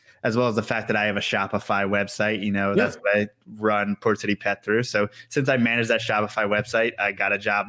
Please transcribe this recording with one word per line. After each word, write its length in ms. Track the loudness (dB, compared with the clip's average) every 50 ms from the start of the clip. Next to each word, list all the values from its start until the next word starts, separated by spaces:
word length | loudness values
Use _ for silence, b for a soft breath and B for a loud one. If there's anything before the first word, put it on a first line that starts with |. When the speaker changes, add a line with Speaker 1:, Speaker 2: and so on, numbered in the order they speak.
| b b b b -4
Speaker 1:
as 140 | 0 0 2
well 100 | 2 2
as 80 | 2
the 60 | 0 -2
fact 240 | -2 -2 -4 -2 0
that 80 | 0
I 100 | 0 2
have 120 | 0 0 -2
a 40 |
Shopify 680 | -2 -2 0 0 0 0 -2 -4 -2 -2 0 0 0 2
website, 560 | 0 0 0 -2 -2 -2 0 0 0 -2 -2
you 60 | -2
know, 180 | 0 0 0 2
Speaker 2:
Yeah. 140 | 2 2 0
Speaker 1:
that's 120 | 0 -2 -4
what 200 | 0 2 2 2
I 100 | 2 -2 -6 _ _ -20 -10 -4
run 400 | 0 0 2 2 0 -2 -4 -2
Port 200 | 0 0 0 0
City 160 | 0 -2 -2
Pet 280 | -2 0 -2 -2 -2 -2
through. 200 | 0 0 0 0
So 260 | 0 0 0 0 0 B B B B
since 200 | -4 -2 0 2
I 80 | 2 2
manage 300 | 2 2 2 2 2 2
that 120 | 0 0
Shopify 480 | 0 0 0 0 0 0 0 -2 0 2
website, 460 | 2 0 0 0 0 0 0 0 0 -2
I 120 | -2 -2
got 220 | -2 -2 0 0 0
a 60 | 0
job 260 | 0 0 0 0 -2